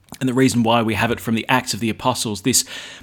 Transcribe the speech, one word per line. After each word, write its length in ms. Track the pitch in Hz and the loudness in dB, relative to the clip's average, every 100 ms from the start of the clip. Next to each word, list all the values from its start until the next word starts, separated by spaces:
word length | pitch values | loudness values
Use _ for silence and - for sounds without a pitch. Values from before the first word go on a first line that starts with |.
| - - | -18 -6
and 80 | 131 | -2
the 40 | |
reason 300 | 123 131 120 | 4 4 4
why 180 | 113 117 | 4 4
we 140 | 110 | 2
have 160 | 104 117 | 0 0
it 100 | 113 | -2
from 140 | - | -2
the 120 | 113 - | -2 2
Acts 280 | 127 - | 0 0
of 60 | 104 | -4
the 100 | 113 | -4
Apostles, 500 | 101 131 117 117 101 | -2 -2 -2 -2 -2
this 240 | 135 - - - - - | 0 0 -2 -8 -14 -10